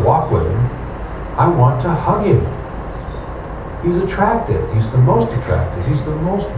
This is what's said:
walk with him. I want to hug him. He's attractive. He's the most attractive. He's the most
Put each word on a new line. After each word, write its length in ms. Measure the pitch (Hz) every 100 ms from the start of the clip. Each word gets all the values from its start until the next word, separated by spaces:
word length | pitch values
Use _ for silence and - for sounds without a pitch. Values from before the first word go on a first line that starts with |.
| 98
walk 240 | 117 -
with 160 | 98 85
him. 240 | 98 123 - - - - - - -
I 120 | 170
want 320 | 170 123 135
to 80 | 170
hug 340 | 160 160 208
him. 220 | 202 131 - - - - - - - - - - - - - -
He's 140 | 170 175
attractive. 760 | 190 - 208 233 - 90 -
He's 160 | 110 113
the 60 | 131
most 340 | 127 220 226
attractive. 520 | 123 - - 85 92 92
He's 180 | 147
the 100 | 156
most 340 | 151 170 196 -